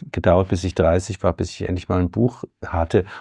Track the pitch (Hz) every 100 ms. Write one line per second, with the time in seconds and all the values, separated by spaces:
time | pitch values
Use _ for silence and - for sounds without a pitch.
0 | - - 92 90 95 90 92 - 82 90
1 | - 95 92 85 92 - 95 92 - 95
2 | 87 104 120 - - _ - 85 82 104
3 | 92 -